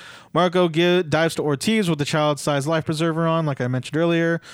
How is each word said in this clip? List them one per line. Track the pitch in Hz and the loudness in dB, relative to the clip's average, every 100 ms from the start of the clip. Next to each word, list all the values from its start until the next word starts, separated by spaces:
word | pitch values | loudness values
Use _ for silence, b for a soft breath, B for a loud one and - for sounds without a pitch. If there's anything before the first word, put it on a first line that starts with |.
| B B B | B B B
Marco | 156 180 180 175 | 0 2 2 2
gi-, | 156 175 180 | 2 2 2
dives | 165 156 165 | 2 0 0
to | - | 0
Ortiz | 147 139 - 220 175 | -2 -2 0 0 0
with | 151 | -2
the | 143 | 0
child-sized | 156 151 143 - 143 139 | 0 0 0 -2 -2 0
life | 165 151 | -2 -2
preserver | 156 165 160 165 | -2 0 0 0
on, | 165 | 0
like | 156 135 | -2 -2
I | 123 | -2
mentioned | 127 - 151 | -4 -4 0
earlier. | 170 165 165 170 B | 2 2 0 -2 B